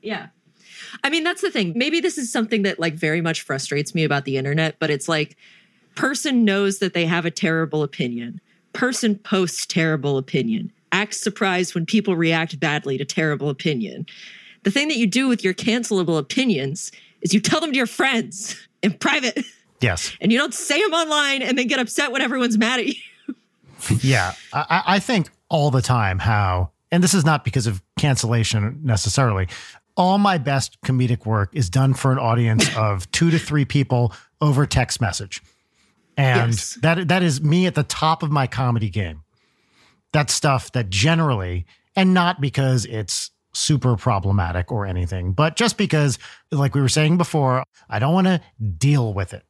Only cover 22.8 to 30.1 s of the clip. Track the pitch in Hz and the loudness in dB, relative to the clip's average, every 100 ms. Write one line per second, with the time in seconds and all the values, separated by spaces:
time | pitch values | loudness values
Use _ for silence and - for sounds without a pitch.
22.8 | 226 - - _ - 262 _ _ _ - | -2 -6 -10 _ -16 -16 _ _ _ -14
23.8 | - 123 131 127 92 - - - 151 170 | -2 0 2 2 2 -4 -8 -6 0 0
24.8 | - 196 - 233 156 _ _ 165 147 131 | 2 0 2 0 -2 _ _ 0 2 2
25.8 | - 123 104 92 104 107 98 90 90 _ | 2 2 2 0 2 2 2 0 -2 _
26.8 | _ 170 180 196 151 151 - 135 113 95 | _ 0 2 2 2 2 0 -2 -2 -4
27.8 | _ - 151 131 117 117 110 110 104 147 | _ -2 0 0 0 0 0 0 -2 -4
28.8 | 156 107 - 117 131 98 90 - - - | -2 0 0 2 2 2 -2 -6 -18 -20
29.8 | _ - 185 | _ 0 2